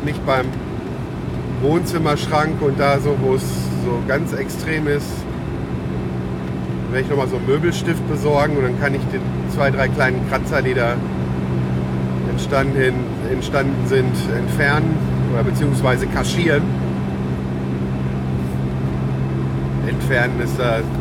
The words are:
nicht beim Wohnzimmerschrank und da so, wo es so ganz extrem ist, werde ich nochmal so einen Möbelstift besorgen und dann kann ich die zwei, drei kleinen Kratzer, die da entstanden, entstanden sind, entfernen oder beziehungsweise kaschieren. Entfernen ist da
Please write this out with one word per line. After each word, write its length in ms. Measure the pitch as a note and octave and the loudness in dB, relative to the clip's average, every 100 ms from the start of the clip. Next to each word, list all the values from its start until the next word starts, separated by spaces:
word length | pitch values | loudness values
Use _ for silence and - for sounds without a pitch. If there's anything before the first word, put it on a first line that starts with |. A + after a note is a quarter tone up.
nicht 220 | D3 C#3+ C#3 | -4 -2 0
beim 220 | C3 B2+ - - - - - - - - - - - | 0 0 -4 -6 -6 -6 -6 -6 -6 -6 -4 -4 0
Wohnzimmerschrank 1000 | C3+ E3+ - E3+ D#3 C#3+ - D3+ D#3 C#3 | 2 2 2 0 2 0 2 2 2 2
und 160 | D3 C3+ | 0 2
da 220 | C#3+ C#3 | 4 4
so, 160 | C#3 C#3 | 2 2
wo 140 | C3 B2+ | 2 2
es 80 | B2+ - B2+ B2+ B2+ | 0 -2 -2 -2 0
so 140 | B2 B2+ | 0 0
ganz 280 | C#3 D#3 | 0 0
extrem 520 | C3 C3 - D#3 D#3 D3+ | -2 -4 -4 -4 -2 0
ist, 220 | C#3+ - - - - - - - - - - - - - - - - - - - | 0 -2 -6 -6 -6 -6 -6 -4 -4 -4 -4 -4 -4 -4 -4 -4 -4 -4 -4 -2
werde 160 | B2 C3 | -2 0
ich 40 | |
nochmal 200 | C#3+ B2+ | 0 0
so 80 | B2+ | 0
einen 80 | A#2+ | 2
Möbelstift 600 | D3 E3+ - F3 D3+ B2+ | 2 2 0 0 0 0
besorgen 480 | D3 D3 C#3+ D3+ C#3+ | 0 2 4 4 2
und 60 | |
dann 140 | B2+ B2+ | 0 2
kann 120 | C#3+ C3+ | 0 0
ich 60 | - | -2
die 420 | - - - - - | -2 -2 -2 -2 0
zwei, 160 | C#3 | 2
drei 160 | C3 C3 | 2 2
kleinen 400 | B2+ B2+ B2+ B2 | 2 2 2 0
Kratzer, 320 | C3 - C#3+ | 0 0 0
die 120 | C3 | 2
da 220 | B2+ A#2+ A#2+ - - - - - B1+ B1 B1+ - - - B2+ C3 | 2 2 0 -2 -2 -2 -2 0 0 0 0 0 0 0 0 0
entstanden, 680 | B2+ - C#3 C3+ C#3 C3 B2+ B2 - - | 0 0 2 2 2 2 2 -2 -4 -2
entstanden 560 | B2+ - C#3+ C3+ C3 B2+ | -2 0 0 0 0 2
sind, 240 | C3+ B2+ B2 - C3 | 2 2 2 0 0
entfernen 600 | B2+ - C#3+ D3+ - D#3 - - - | 0 2 2 4 2 2 0 2 2
oder 100 | A#2+ | 2
beziehungsweise 640 | B2+ - D3 - C3+ B2 B2+ | 2 2 2 2 2 2 0
kaschieren. 560 | C3+ B2+ - E3 C#3+ - - - - - - - - - - C2 - - - - C2 C2 - - - - - - - - - - - - - - - C3+ | 0 0 2 2 2 2 0 -2 -2 -2 -2 -2 -2 -2 -4 -2 -2 -2 -2 -2 -2 -2 -2 0 -2 -2 0 -2 0 -2 0 0 0 0 -2 -2 0 0
Entfernen 540 | C3+ C3 B2+ B2 B2 | 0 2 2 2 0
ist 160 | B2 C3 | 0 0
da 200 | A#2+ A2+ G#2+ - | 2 2 0 -2